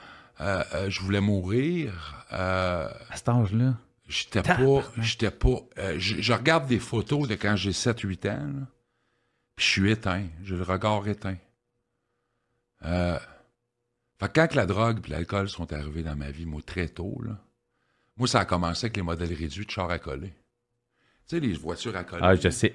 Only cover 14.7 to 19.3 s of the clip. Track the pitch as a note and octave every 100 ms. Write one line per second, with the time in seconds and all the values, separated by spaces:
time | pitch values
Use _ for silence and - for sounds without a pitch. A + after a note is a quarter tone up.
14.7 | G2 A#2 A2+ E2+ D2 F2 G2+ G2 - E2
15.7 | D2 D2 D#2 D#2+ D2 C#2 C#2+ E2 D2+ -
16.7 | - E2 - F2+ - A2 G#2+ - _ _
17.7 | _ _ _ _ - B2 A2+ F#2+ F2+ E2+
18.7 | E2+ A2+ G#2 E2+ E2 E2+